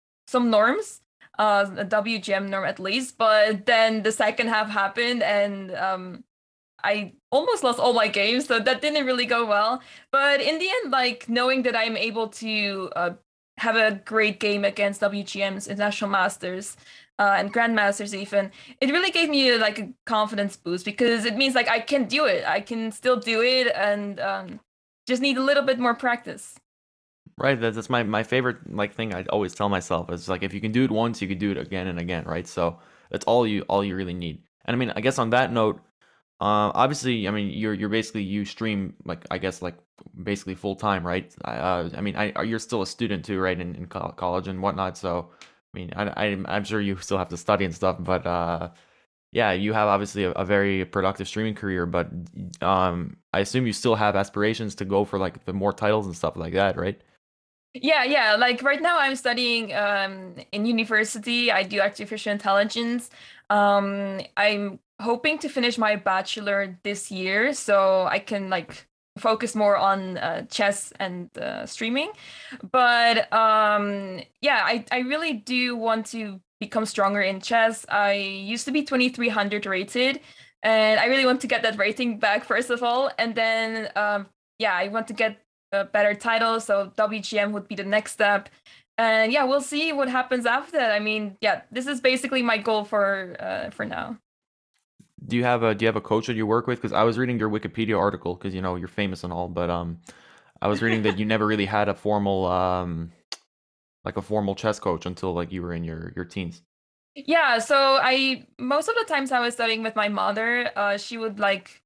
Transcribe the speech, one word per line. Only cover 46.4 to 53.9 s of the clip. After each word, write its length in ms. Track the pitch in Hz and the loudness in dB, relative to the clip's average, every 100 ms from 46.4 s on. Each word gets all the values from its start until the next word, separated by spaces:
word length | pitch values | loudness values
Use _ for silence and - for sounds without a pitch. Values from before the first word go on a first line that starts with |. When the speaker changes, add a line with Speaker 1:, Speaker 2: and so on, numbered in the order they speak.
| - | -4
Speaker 2:
I'm 160 | 104 | -4
sure 180 | 101 107 | -2 -2
you 160 | 101 92 | -2 -4
still 220 | - 98 | -2 -2
have 100 | 90 | -2
to 80 | 85 | -8
study 260 | - 101 | -10 -6
and 120 | 95 82 | -6 -2
stuff, 220 | 92 90 | -2 -2
but, 260 | 90 90 87 | -4 -4 -2
uh, 460 | 87 85 85 87 - _ _ _ _ _ | -4 -4 -6 -8 -14 _ _ _ _ _
yeah, 200 | - 107 | -2 0
you 200 | 92 104 | 0 0
have 140 | 110 107 | 0 2
obviously 360 | 98 101 104 | 2 0 -2
a, 80 | 92 | -2
a 120 | - | -2
very 400 | 95 101 101 95 | 2 2 2 0
productive 440 | 90 98 95 98 98 | -2 -2 -2 -2 -6
streaming 260 | 107 110 | -4 -4
career, 320 | 104 101 92 85 | -4 -4 -2 0
but, 240 | 87 85 87 82 - 90 - | -2 -2 -6 -12 -12 -12 -4
um, 560 | 92 95 92 87 85 - _ | 0 2 2 0 -6 -10 _
I 100 | 95 | -2
assume 260 | 98 131 120 | 0 0 0
you 60 | |
still 200 | 101 123 | 0 2